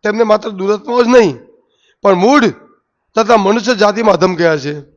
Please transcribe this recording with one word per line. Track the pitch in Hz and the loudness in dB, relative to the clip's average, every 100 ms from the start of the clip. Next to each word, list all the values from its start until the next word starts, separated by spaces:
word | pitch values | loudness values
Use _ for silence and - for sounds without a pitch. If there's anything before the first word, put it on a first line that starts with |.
તેમને | 208 214 | -6 -2
માત્ર | 220 214 220 | 0 0 -2
દુરાત્માઓ | 196 196 208 208 240 | -8 -4 -4 -4 -2
જ | 233 | 4
નહીં | 254 202 123 - _ _ _ _ _ | 4 2 -2 -16 _ _ _ _ _
પણ | 202 | -2
મૂળ | 185 202 285 226 123 - _ _ _ _ - | 2 2 2 0 -4 -20 _ _ _ _ -4
તથા | 220 233 | 0 0
મનુષ્ય | 190 226 214 226 | 2 -2 -2 0
જાતિમાં | 208 208 220 175 | 0 0 0 2
અધમ | 185 175 | 0 0
ગયા | 170 156 | -2 -2
છે. | 135 147 139 | -6 -12 -16